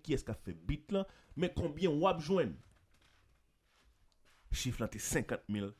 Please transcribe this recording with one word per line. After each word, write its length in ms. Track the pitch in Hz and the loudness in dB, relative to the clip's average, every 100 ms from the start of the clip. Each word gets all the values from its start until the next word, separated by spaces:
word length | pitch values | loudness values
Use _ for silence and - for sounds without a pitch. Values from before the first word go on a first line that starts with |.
kiyès 220 | - 135 - | -2 -2 -2
k 80 | |
ap 80 | 107 | -8
fè 100 | - 82 85 | -8 -8 -4
bit 240 | 147 - | -4 0
lan? 120 | 196 196 - - - | -2 -2 -8 -12 -2
Men 140 | 170 | -2
konbyen 400 | - 165 147 180 147 | 0 -4 2 2 6
w 80 | 185 | 4
ap 100 | 170 | 4
jwenn 320 | 147 190 135 - - - _ _ _ _ _ _ _ _ _ _ _ _ _ _ - _ - | 2 2 2 -2 -14 -20 _ _ _ _ _ _ _ _ _ _ _ _ _ _ -20 _ -4
chif 300 | - 127 120 | -2 0 0
lan? 80 | 113 | -2
Te 80 | 110 | -2
senkant 480 | - 151 113 117 - | 0 0 0 -4 -4
mil 220 | 104 101 110 | -4 -4 -8